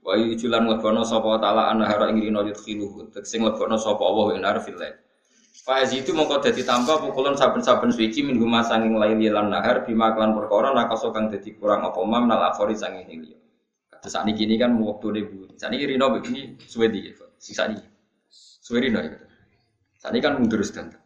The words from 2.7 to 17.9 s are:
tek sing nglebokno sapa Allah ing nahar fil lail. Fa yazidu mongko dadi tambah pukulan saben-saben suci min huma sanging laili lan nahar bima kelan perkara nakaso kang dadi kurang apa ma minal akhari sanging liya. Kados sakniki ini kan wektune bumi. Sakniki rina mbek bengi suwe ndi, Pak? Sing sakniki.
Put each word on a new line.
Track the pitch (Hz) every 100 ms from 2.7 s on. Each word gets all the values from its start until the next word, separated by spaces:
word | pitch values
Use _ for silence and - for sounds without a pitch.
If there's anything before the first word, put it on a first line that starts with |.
| 104 101 - -
tek | 101 -
sing | 113
nglebokno | 113 - 101 110
sapa | 107 -
Allah | 90 107 104 92
ing | 95
nahar | 113
fil | 107 87
lail. | 78 - _ _ _ _ _ - -
Fa | 131
yazidu | 127 127 151
mongko | 160 151 143
dadi | 123 117
tambah | 123 123 123 156
pukulan | 143 131 139
saben-saben | 135 123 120 117 113 120
suci | 117 110 147
min | 139 120
huma | 117 117
sanging | 117 113 113
laili | 110 107 110 110
lan | 107 104
nahar | 90 110 120
bima | - 113 113
kelan | 110 110 110
perkara | - 104 135
nakaso | 127 117 110 113
kang | 110 107
dadi | 98 107 -
kurang | 104 98
apa | 90 87 98
ma | 120
minal | 120 101 87
akhari | - 104 110
sanging | 90 92 -
liya. | 82 78 - _ _ _ _ _
Kados | - - -
sakniki | 101 107 107
ini | 113
kan | 120 117
wektune | 107 104 107 107 98
bumi. | 95 95 -
Sakniki | - 123 143
rina | 131 131
mbek | 110
bengi | 104 127 135 -
suwe | - 117 113
ndi, | 98 87
Pak? | - - _
Sing | - -
sakniki. | - 107 -